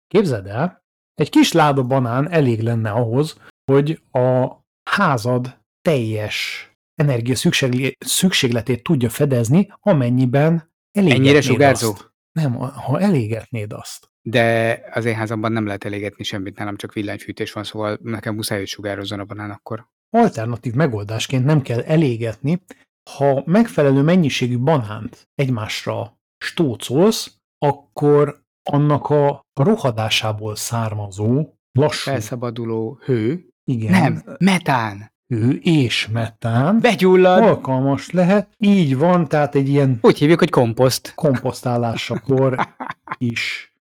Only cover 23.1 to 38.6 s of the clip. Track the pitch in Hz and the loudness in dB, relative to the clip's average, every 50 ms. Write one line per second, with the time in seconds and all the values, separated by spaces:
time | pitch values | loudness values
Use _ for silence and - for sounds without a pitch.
23.1 | - - 139 143 135 131 - 165 170 220 233 226 - - 147 139 135 139 139 156 | -6 0 0 2 2 0 0 0 2 2 2 2 2 2 2 4 4 4 4 4
24.1 | 180 190 165 131 - - 131 120 123 120 123 147 165 143 113 104 104 110 110 - | 4 4 2 2 0 -2 -2 -2 -2 0 0 0 0 0 0 -4 -10 -12 -12 -14
25.1 | - - _ _ _ - 143 127 127 110 107 104 - - - 117 110 110 107 107 | -16 -18 _ _ _ -4 -2 -2 -2 -4 -4 -6 -8 -8 -8 -6 -6 -6 -8 -10
26.1 | _ _ _ _ _ - - - - - 170 135 113 - - - 117 147 185 220 | _ _ _ _ _ -14 -12 -8 -2 -2 -2 -2 -2 -4 -6 -4 0 2 2 2
27.1 | 226 - - - _ _ _ _ _ - - 143 135 - _ _ - - 147 147 | 2 0 -4 -10 _ _ _ _ _ -2 -2 -2 -2 -2 _ _ -6 0 2 4
28.1 | 147 143 147 143 - _ _ _ _ _ - - 143 143 147 147 147 - - - | 4 4 4 2 -2 _ _ _ _ _ -8 -2 0 2 2 2 2 0 0 0
29.1 | 147 147 143 143 143 - _ _ - - 139 190 220 220 - 131 113 110 110 110 | 2 2 2 2 0 -4 _ _ -4 0 2 2 2 2 0 -2 -2 -2 -4 -2
30.1 | - - - 110 107 104 107 107 104 - - - 117 117 113 107 101 107 104 101 | -2 -2 -2 -2 -4 -4 -6 -8 -8 -8 -8 -6 -4 -4 -4 -4 -4 -6 -8 -8
31.1 | 95 98 104 113 123 143 156 - _ _ _ _ - 127 143 147 147 - - 139 | -6 -2 0 2 2 2 0 -2 _ _ _ _ 0 0 2 0 0 -2 -6 -4
32.1 | 135 123 107 - 135 120 123 120 113 120 117 113 113 110 113 113 139 - - - | -4 -4 -4 -6 -8 -8 -8 -8 -8 -6 -6 -4 -4 -4 -4 -6 -8 -8 -4 -2
33.1 | 127 113 107 120 156 180 - _ _ _ _ - 135 117 110 107 185 - 156 131 | -2 0 0 -2 -2 -4 -8 _ _ _ _ -4 -4 -2 0 2 2 4 4 2
34.1 | 113 - - - - - 170 196 190 175 - 156 139 123 113 107 101 101 107 - | 0 -4 -8 -10 -4 0 2 2 2 2 0 0 0 0 -2 -4 -8 -10 -16 -20
35.1 | _ _ _ - 127 110 110 123 143 - - 180 160 151 131 107 - - - - | _ _ _ -6 -4 0 0 0 0 0 0 2 2 2 2 2 0 -4 -4 -4
36.1 | 107 113 113 110 - _ - 113 113 120 135 165 208 226 233 247 196 - 185 185 | -4 -4 -4 -6 -8 _ -4 -2 0 2 2 2 2 4 4 2 2 4 4 4
37.1 | 185 190 185 185 180 190 226 196 147 - - - - 131 135 139 139 135 - - | 6 6 6 6 6 6 6 6 4 2 0 -2 -2 0 0 0 -2 -2 -4 -4
38.1 | - 180 180 170 202 208 196 - _ - | 0 0 2 4 4 2 0 -2 _ -2